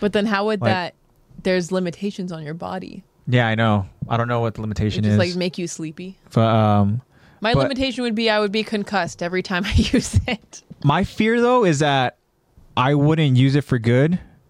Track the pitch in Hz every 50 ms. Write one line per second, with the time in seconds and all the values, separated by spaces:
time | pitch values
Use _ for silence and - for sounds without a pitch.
0 | 208 208 185 214 202 226 208 196 202 214 220 202 - 202 185 185 175 - - _
1 | _ _ _ _ _ _ - - - 190 185 185 175 156 185 185 185 175 - -
2 | 196 208 - - 185 180 175 160 156 143 156 170 185 - 185 190 - - - -
3 | - _ _ _ _ - 123 123 120 113 110 110 113 113 104 101 98 - - _
4 | - - 120 113 117 120 120 120 117 113 - - 107 107 107 - 110 107 98 -
5 | 104 104 104 107 180 180 175 180 180 180 - - 175 170 - - 165 156 160 -
6 | 180 185 190 - _ _ - 117 113 113 110 110 110 107 104 104 101 101 107 123
7 | - _ _ _ _ _ _ _ 208 220 247 277 269 262 277 240 269 269 233 254
8 | 247 240 214 226 233 220 214 214 214 208 196 220 214 - 220 208 196 - 208 190
9 | 170 170 - - 175 175 180 185 180 - 190 175 185 202 - - 220 - - 240
10 | - - - - - - 240 - - _ - - - _ - - - 143 147 170
11 | - - - - 208 220 233 233 233 240 254 254 226 180 156 135 156 147 139 135
12 | 127 120 - _ _ _ _ _ _ _ _ - - - - - 123 135 147 147
13 | 143 147 160 160 156 143 127 123 131 139 135 147 135 - 135 120 107 117 120 127
14 | 139 160 180 180 - - - _ _